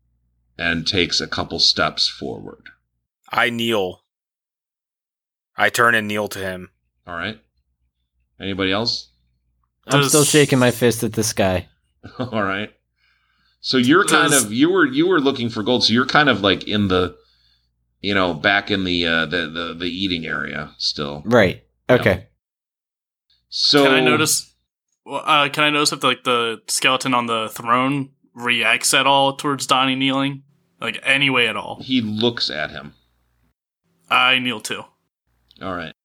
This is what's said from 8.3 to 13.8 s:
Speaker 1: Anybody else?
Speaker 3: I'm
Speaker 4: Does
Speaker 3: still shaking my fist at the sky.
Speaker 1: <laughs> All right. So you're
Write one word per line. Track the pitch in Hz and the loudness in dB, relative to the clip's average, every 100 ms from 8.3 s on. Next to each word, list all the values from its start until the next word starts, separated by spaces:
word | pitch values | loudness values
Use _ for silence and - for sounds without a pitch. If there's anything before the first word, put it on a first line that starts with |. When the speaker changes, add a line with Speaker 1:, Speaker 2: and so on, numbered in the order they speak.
| - | -12
Speaker 1:
Anybody | 92 95 95 | -8 -4 -2
else? | 98 117 - - _ _ _ _ _ _ _ - | -2 -4 -6 -10 _ _ _ _ _ _ _ 0
Speaker 3:
I'm | 139 | 2
Speaker 4:
Does | 135 | 4
Speaker 3:
still | 151 | 4
shaking | 143 151 139 131 | 4 4 4 4
my | 123 | 2
fist | 113 120 113 | 2 2 0
at | 113 | -2
the | 92 | -2
sky. | - - 95 90 - _ _ | -2 0 0 0 -4 _ _
Speaker 1:
<laughs> | _ - - | _ -16 -10
All | 120 110 | -6 -4
right. | 98 95 107 _ _ _ _ _ _ _ _ _ | -4 -4 -8 _ _ _ _ _ _ _ _ _
So | - | -2
you're | 131 | 2